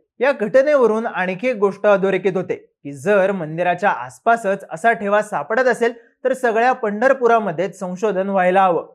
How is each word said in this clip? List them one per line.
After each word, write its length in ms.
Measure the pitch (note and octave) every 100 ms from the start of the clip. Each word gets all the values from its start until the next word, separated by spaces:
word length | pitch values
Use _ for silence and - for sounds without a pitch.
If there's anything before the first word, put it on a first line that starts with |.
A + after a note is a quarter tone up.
| _ -
या 120 | B3+
घटनेवरून 760 | C#4 G#3 B3+ C#4+ D4 A3+ A3 A#3
आणखी 420 | D#3+ F#3 F#3 B3+
एक 80 | A3
गोष्ट 300 | G3 G3 G#3
अधोरेखित 500 | G3 F#3+ F#3+ F#3+ F3
होते 180 | -
की 380 | - - _ C#3+
जर 380 | C#3+ C3+ G#3 F#3+
मंदिराच्या 580 | G3 D#3 D#3+ F3 F3 G3
आसपासच 760 | B2 B2 - - A#3 G3 G3 -
असा 220 | D#3+ A3+
ठेवा 280 | A3+ G3+ G#3
सापडत 460 | G#3 E3+ D3 A3+ B3+
असेल 240 | A#3 A#3+ A#3+ _ _
तर 80 | B3+
सगळ्या 400 | C4 A#3+ A3 B3
पंढरपुरामध्येच 1040 | B3+ G#3+ G#3 C4 C4 A#3+ A#3 G3+ D#3 G3 F#3+
संशोधन 500 | F#3 F3+ A3 F#3 G3
व्हायला 340 | G3 F3+ G3
हवं, 240 | F#3+ D#3+ -